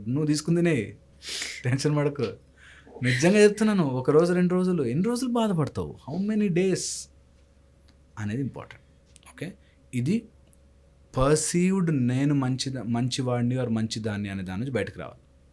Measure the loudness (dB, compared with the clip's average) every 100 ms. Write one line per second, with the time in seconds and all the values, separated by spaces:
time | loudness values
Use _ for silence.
0 | -4 -2 0 0 0 2 2 2 -2 -10
1 | -20 -18 -12 -10 -10 -6 -2 0 2 2
2 | 0 -2 -6 -6 _ _ -20 -20 -20 -4
3 | -2 2 4 8 6 6 2 2 0 0
4 | 4 4 4 4 2 2 0 0 0 0
5 | 0 -2 -2 0 0 0 -2 -4 -8 -10
6 | -8 -4 -2 0 0 2 2 0 -4 -10
7 | -12 -20 _ _ _ _ _ _ -20 -20
8 | _ -10 -6 -4 -6 -8 -14 -20 _ _
9 | _ -20 -20 -14 -14 -14 _ _ _ -4
10 | -2 -2 -4 -16 _ -20 -20 _ _ _
11 | _ 0 2 2 2 0 2 2 0 2
12 | 2 2 2 2 0 -2 -4 -6 -4 -2
13 | -2 -2 -2 0 0 0 0 -2 -2 -4
14 | -4 -4 -4 -6 -6 -6 -4 -4 -4 -8
15 | -14 -16 _ _ _